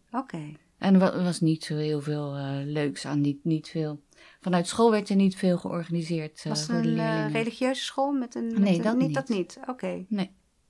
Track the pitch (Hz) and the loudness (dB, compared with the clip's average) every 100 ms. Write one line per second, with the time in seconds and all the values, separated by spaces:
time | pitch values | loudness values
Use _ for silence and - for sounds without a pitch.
0 | _ 240 262 165 151 151 _ - 190 190 | _ -8 -8 -8 -12 -16 _ -2 4 6
1 | 185 - 180 165 160 160 - 151 151 151 | 6 2 -2 0 0 0 -2 -4 -2 -2
2 | 143 147 143 139 139 139 143 151 147 139 | -2 -4 -4 -6 -6 -6 -4 -2 -2 -2
3 | 135 147 143 143 170 156 - 165 151 147 | -4 0 0 0 0 -2 -2 -4 -4 -6
4 | _ _ - - 185 180 170 - 233 214 | _ _ -20 -10 0 2 2 4 4 4
5 | 202 196 190 - 185 175 - 175 165 170 | 2 4 4 4 2 2 0 -6 -4 -4
6 | 160 165 156 - - - - 233 226 160 | -2 -4 -4 -8 -6 -4 -2 0 2 0
7 | 220 220 214 226 226 226 254 262 - - | 0 0 0 0 -2 0 0 0 -4 -2
8 | 277 277 240 233 233 220 196 170 208 247 | 0 0 -4 -6 -4 2 4 4 2 2
9 | 156 147 - 208 175 - 262 254 196 180 | 2 0 0 -2 -2 -8 -12 -8 -6 -8
10 | 185 208 185 _ _ _ _ | -4 -4 -4 _ _ _ _